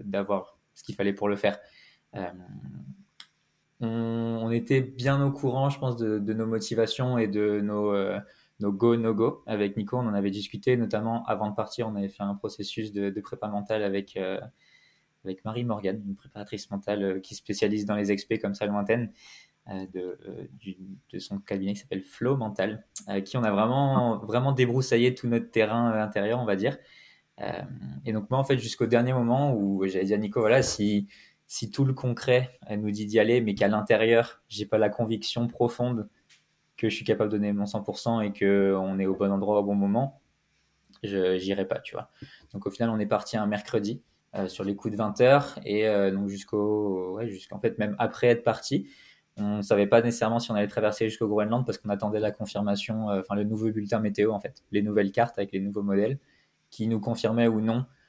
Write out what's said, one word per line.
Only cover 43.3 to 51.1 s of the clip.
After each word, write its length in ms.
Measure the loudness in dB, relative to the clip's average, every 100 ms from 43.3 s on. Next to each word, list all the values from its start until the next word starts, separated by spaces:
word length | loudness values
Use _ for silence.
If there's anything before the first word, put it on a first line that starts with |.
| -2
un 100 | 0
mercredi, 540 | -2 -2 -2 -2 -4 -10 _ _ -6
euh, 100 | -4
sur 160 | -4
les 140 | -4 -4
coups 160 | -4
de 60 | -2
vingt 220 | -2 4
heures 380 | 6 6 4 -6
et, 240 | -4 0 2
euh, 240 | 4 2
donc 160 | 0 -4
jusqu'au, 880 | -6 -4 -2 0 0 0 -2 -4 -6
ouais, 120 | -8
jusqu'en 300 | -8 -12 -4
fait, 200 | -2 0
même 180 | -2 -2
après 300 | -2 2 2
être 160 | 4
parti, 440 | 2 -2 -2 -4 -4 -14 -20 _ _ -6
on 220 | -4 -2
savait 260 | 2 4 6
pas 140 | 6
nécessairement 380 | 4 2 0 0
si 120 | 0
on 40 |
allait 120 | 0 0
traverser 440 | 0 0 2 -2